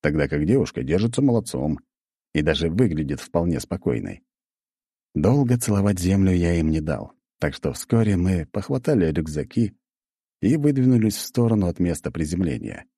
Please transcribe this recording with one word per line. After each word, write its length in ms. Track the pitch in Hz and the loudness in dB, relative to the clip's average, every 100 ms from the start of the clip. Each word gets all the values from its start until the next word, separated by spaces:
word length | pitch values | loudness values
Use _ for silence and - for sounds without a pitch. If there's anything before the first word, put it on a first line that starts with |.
тогда 260 | 78 76 69 | 0 0 -2
как 180 | 73 76 | 0 0
девушка 380 | 131 - - | 0 0 -6
держится 380 | 64 87 113 120 | -2 0 0 0
молодцом 580 | 139 117 - - 73 76 _ _ _ _ _ | 2 0 -2 -6 -4 -4 _ _ _ _ _
и 80 | 78 | -2
даже 280 | 78 78 85 | 0 0 -2
выглядит 500 | 92 120 78 71 78 | 0 0 0 -4 -6
вполне 400 | - 85 85 76 | -4 -2 0 -2
спокойной. 640 | - - - 58 50 50 _ _ _ _ _ _ _ _ _ | -4 -6 -4 -4 -6 -14 _ _ _ _ _ _ _ _ _
Долго 440 | 76 85 143 123 123 | 0 2 4 2 0
целовать 420 | - 101 101 92 | 2 2 2 0
землю 320 | 90 98 95 | 2 4 4
я 240 | 90 85 85 | 4 2 2
им 140 | 80 | 2
не 120 | 80 | 0
дал, 320 | 78 62 - _ _ _ | -2 -6 -8 _ _ _
так 140 | 147 | -6
что 180 | - - | -2 -6
вскоре 440 | - - 117 107 92 | -6 0 2 2 2
мы 300 | 90 90 76 | 2 0 -2
похватали 600 | 101 - 135 120 131 82 | -8 -4 -4 0 2 2
рюкзаки 600 | 76 78 76 69 - 107 _ _ _ _ _ _ _ | 0 -4 -6 -4 -2 -2 _ _ _ _ _ _ _
и 160 | 101 156 | 0 2
выдвинулись 580 | 147 135 127 123 110 - | 2 2 4 4 2 -2
в 60 | |
сторону 460 | - - 117 107 90 | -6 0 2 2 0
от 120 | 82 | 0
места 320 | 87 80 69 | -2 -2 -6
приземления. 760 | 76 76 87 87 60 - 50 - | -4 -4 -2 -2 -4 -8 -12 -18